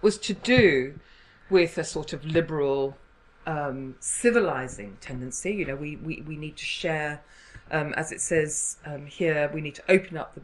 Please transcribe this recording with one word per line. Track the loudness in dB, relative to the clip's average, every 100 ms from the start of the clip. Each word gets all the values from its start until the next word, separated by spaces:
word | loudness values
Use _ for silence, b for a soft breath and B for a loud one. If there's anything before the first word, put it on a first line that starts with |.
was | 2 2
to | -4
do | -4 4 8 8 6 0 -8 b b b b 2
with | 4 4 0
a |
sort | -4 -6 -6
of | -8
liberal, | 0 2 2 0 0 0 -2 -4 -20 _ _ _ -6
um, | -4 -4 -6 -10 -10
civilizing | -6 2 4 4 2 0 -6 -10 -14 -14
tendency. | -10 -8 -8 -6 -4
You | -4 -4
know, | -4
we, | -6 -8
we, | -8 -10
we | -10 -10
need | -10 -10
to |
share, | -8 -4 -2 -2 -4 -6 -12 B B B B
um, | -2 -2 -2
as | -4
it | -4
says, | 0 2 2 -2 -4 -6 -10
um, | -12 -12
here, | -2 0 2 0
"We | -2
need | -6
to | -10 6
open | 6 6 -10
up | -10
the | -12